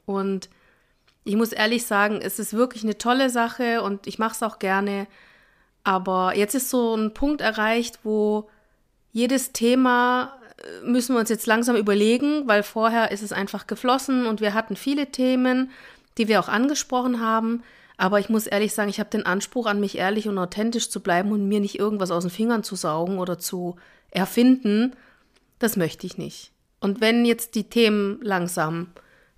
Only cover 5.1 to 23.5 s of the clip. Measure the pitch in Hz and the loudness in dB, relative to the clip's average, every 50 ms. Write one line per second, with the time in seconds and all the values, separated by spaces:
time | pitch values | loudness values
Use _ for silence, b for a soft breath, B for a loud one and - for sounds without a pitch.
5.1 | b b b b b b b b b b b b b _ - 202 190 185 185 196 | b b b b b b b b b b b b b _ -2 -2 0 0 0 0
6.1 | 185 185 185 185 - 196 208 208 - 262 254 - - 247 233 226 226 220 214 214 | 0 2 2 2 2 2 0 2 0 -2 -2 0 0 0 2 2 0 0 -2 -2
7.1 | 214 - 277 285 302 285 - 220 214 220 214 220 226 233 233 233 - - - 214 | -2 -2 -2 0 0 0 0 -2 0 0 0 2 2 0 0 -2 -6 -8 -4 -2
8.1 | 214 214 208 214 214 214 214 214 b b b b b b b _ _ _ _ _ | 0 2 2 2 2 0 -2 -6 b b b b b b b _ _ _ _ _
9.1 | - 220 240 247 269 254 254 - - - 233 233 247 262 262 254 247 247 247 247 | -2 0 2 2 2 0 0 -2 -4 0 2 4 4 4 4 4 4 4 2 2
10.1 | 247 254 247 262 269 262 233 - - - - - 85 92 - 233 240 254 240 - | 2 0 -2 -4 -10 -16 -20 -20 -20 -20 -18 -16 -16 -8 -2 0 0 2 2 2
11.1 | 262 233 214 220 220 208 - 233 220 226 233 247 240 240 214 208 202 208 208 220 | 2 0 2 2 0 -2 0 2 2 2 2 2 2 2 4 4 4 4 4 4
12.1 | 233 247 285 285 302 302 277 240 208 208 202 - - 226 220 226 226 233 226 - | 4 4 2 2 0 0 2 2 2 2 2 0 -2 0 0 2 2 2 2 0
13.1 | 202 202 214 196 - - 196 - - 196 - - 214 - - 247 247 269 - - | 0 -4 -6 -6 -6 -4 -4 -4 -6 -8 -8 -8 -8 -2 0 2 2 2 2 0
14.1 | 262 254 247 226 214 202 214 208 196 220 220 - 196 - - 269 285 294 285 277 | 0 0 2 0 0 0 0 0 0 0 -2 -2 -6 -6 -2 -2 0 0 -2 -2
15.1 | - - 254 254 262 254 254 254 254 254 262 262 B B B B B B B B | -2 0 2 2 2 2 2 2 2 2 0 -2 B B B B B B B B
16.1 | _ - 226 214 214 190 170 - - 214 254 285 302 - - - 254 247 247 254 | _ -2 0 4 4 2 2 2 0 0 2 2 0 -2 -4 -2 -2 -2 0 0
17.1 | 240 233 226 226 220 226 226 226 233 233 B B B B B B B - 190 185 | -2 -2 0 0 0 0 0 0 -2 -4 B B B B B B B -2 0 2
18.1 | 208 202 196 - 220 214 214 - - 202 214 202 - - 208 202 196 - 208 - | 2 2 2 2 0 0 0 0 0 0 0 0 0 -2 -2 -2 -2 -4 -4 -4
19.1 | - 208 - 180 180 202 - - - 254 233 214 202 202 202 196 - - 180 190 | -4 -2 0 0 0 0 -2 -4 -4 -4 -2 0 0 0 -2 -2 -2 -2 -2 -2
20.1 | 208 214 208 214 202 190 180 180 - 208 214 233 233 226 - - - 196 - 190 | 0 -2 -2 -2 -2 -4 -4 -4 -4 -4 -2 -2 -2 -2 -4 -4 -6 -6 -2 0
21.1 | 175 175 196 208 214 208 202 196 208 208 202 202 - - 202 214 214 202 185 185 | 0 0 0 0 0 0 0 0 0 0 0 -2 -2 -2 -2 -2 0 -2 -2 -2
22.1 | 170 175 180 180 175 - 220 233 240 220 202 - 190 180 - 165 151 160 170 185 | -2 -2 -2 -2 -2 -2 0 0 0 0 -2 -4 -8 -6 -4 -2 -2 -2 -2 -2
23.1 | 196 185 180 180 175 170 - - | -2 -4 -4 -4 -4 -6 -6 -6